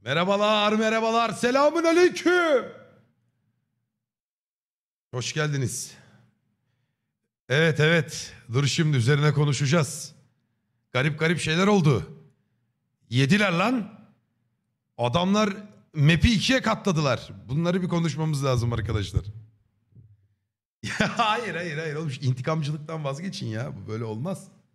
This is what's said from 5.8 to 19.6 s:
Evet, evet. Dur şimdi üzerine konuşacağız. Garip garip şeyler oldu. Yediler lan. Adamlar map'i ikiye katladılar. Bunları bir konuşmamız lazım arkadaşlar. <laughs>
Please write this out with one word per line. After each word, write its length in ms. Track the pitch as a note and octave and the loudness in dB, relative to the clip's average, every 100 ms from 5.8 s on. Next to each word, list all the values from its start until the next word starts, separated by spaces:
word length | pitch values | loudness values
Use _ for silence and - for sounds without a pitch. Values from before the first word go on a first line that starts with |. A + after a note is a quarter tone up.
| - - - _ _ _ _ _ _ _ _ _ _ _ _ _ _ | -12 -16 -20 _ _ _ _ _ _ _ _ _ _ _ _ _ _
Evet, 320 | C3+ E3 D3 | 2 2 2
evet. 520 | D3+ E3 - - - - - | 4 4 0 -8 -14 -18 -4
Dur 140 | A#2 C#3+ | -2 0
şimdi 300 | - D#3 C#3 | 0 2 2
üzerine 360 | A2+ C#3+ D3+ | 2 4 2
konuşacağız. 840 | D3 D3 C3 C#3+ E3+ C#3 - - - _ _ _ _ _ _ _ | 2 0 0 2 2 0 -4 -14 -18 _ _ _ _ _ _ _
Garip 260 | B2 C#3+ D3+ | -2 -2 0
garip 200 | D#3 E3+ | -2 0
şeyler 280 | D#3+ D#3+ F#3+ | 0 2 4
oldu. 360 | G#3 D3+ A#2+ D#2+ - - _ _ _ _ _ _ _ _ | 4 4 2 0 -14 -20 _ _ _ _ _ _ _ _
Yediler 420 | A2+ C3+ G3+ G#3 | 0 4 4 2
lan. 480 | E3+ G3+ B3+ F#3+ - - _ _ _ _ _ _ _ _ - | 2 0 0 -6 -14 -20 _ _ _ _ _ _ _ _ -4
Adamlar 520 | A#2+ C#3+ F3+ G#3 G#3+ G3 - - _ | -2 0 2 2 2 -2 -14 -20 _
map'i 400 | D#3 C#3+ E3 A#3 | 2 4 6 4
ikiye 280 | A3 - B3+ | 2 2 2
katladılar. 680 | A3 A3 G3+ D#3 D3 A#2 - G2+ - | 2 -2 0 0 2 0 -4 -18 -6
Bunları 340 | C#3 E3+ F#3 | -2 0 0
bir 60 | F3+ | 0
konuşmamız 560 | E3+ E3 C3+ D#3+ D3 | -2 -2 -2 -2 -2
lazım 280 | C#3 B2+ A#2 | 0 0 0
arkadaşlar. 500 | A#2 G2 A2 G2+ - - | -2 -2 -4 -2 -4 -6
<laughs> 60 | - - _ | -16 -20 _